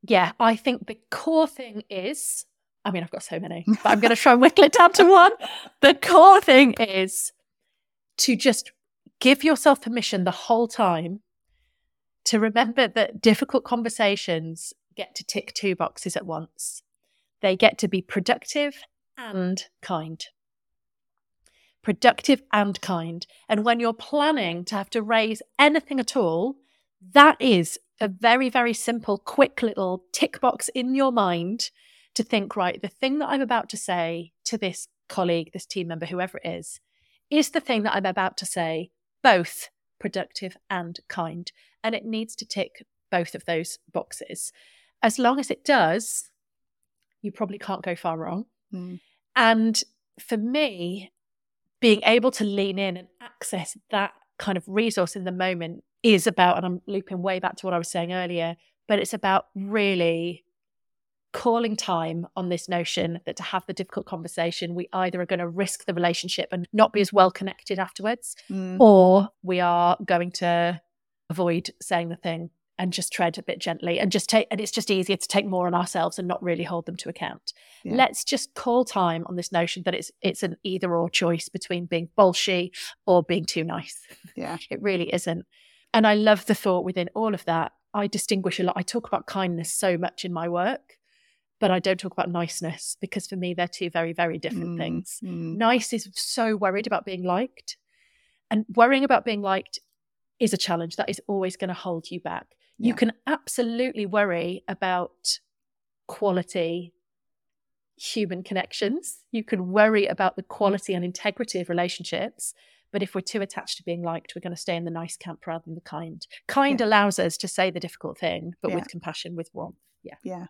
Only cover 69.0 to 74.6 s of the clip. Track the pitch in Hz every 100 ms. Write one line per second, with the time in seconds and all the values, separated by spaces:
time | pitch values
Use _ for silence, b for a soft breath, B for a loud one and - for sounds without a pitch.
69 | 185 190 202 _ 185 180 175 175 175 -
70 | 185 175 175 - 175 170 170 170 _ _
71 | _ _ _ 160 175 170 - - - 175
72 | 170 170 175 165 170 _ _ - 185 170
73 | - - 170 170 - - - 165 175 170
74 | 202 196 - 220 196 196